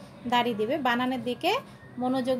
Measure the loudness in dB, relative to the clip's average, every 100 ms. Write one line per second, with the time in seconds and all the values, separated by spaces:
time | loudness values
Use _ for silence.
0 | -18 -12 0 2 2 0 0 2 2 2
1 | 0 -2 -4 0 2 2 -2 -14 -14 -4
2 | 0 2 2